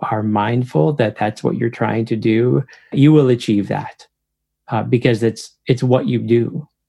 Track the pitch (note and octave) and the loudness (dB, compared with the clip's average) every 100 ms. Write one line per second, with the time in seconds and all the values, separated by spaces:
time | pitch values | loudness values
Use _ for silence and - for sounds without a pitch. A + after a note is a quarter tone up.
0 | - A2 G#2+ G#2+ G#2 A#2+ B2 D3+ D#3 D3 | -4 -4 -2 0 0 -2 -2 0 0 0
1 | A2 - G#2+ - - - A#2 - A2 G#2+ | -2 -2 -6 -4 -4 -2 -4 -2 -4 -2
2 | A2+ A2 A2+ A2 B2 C#3 - - _ - | -2 -2 0 2 2 0 -2 -10 _ 2
3 | C#3+ D#3 C3 A#2+ - G#2 F#2+ G2 - - | 4 6 4 2 0 0 -2 -6 -8 -14
4 | _ _ _ _ _ _ - A2+ A2 B2 | _ _ _ _ _ _ -8 -6 0 0
5 | B2+ A2+ A2+ A2 - _ - B2+ B2+ B2+ | 2 0 -2 -4 -10 _ -4 0 2 2
6 | B3+ - A2 A#2 A#2 - - _ | 0 -2 0 0 0 -6 -14 _